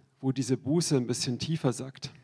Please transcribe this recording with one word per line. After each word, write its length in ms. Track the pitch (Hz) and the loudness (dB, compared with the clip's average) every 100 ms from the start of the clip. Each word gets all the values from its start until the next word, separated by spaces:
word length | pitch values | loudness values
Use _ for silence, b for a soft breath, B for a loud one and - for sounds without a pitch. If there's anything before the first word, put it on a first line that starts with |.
| B - | B -4
wo 120 | 131 | -2
diese 240 | 135 120 127 | 0 0 0
Buße 400 | 123 165 165 143 | 2 2 4 2
ein 100 | 120 | 2
bisschen 320 | 123 - 120 | -2 -2 -2
tiefer 340 | - 160 135 | -2 0 0
sackt, 380 | 117 131 - - - | 0 -6 -10 -14 -14